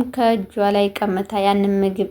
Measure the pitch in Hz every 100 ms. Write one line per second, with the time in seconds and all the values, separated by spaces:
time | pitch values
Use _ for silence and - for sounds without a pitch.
0 | 247 262 226 226 190 220 202 202 202 202
1 | 202 185 196 208 196 202 202 196 196 190
2 | 190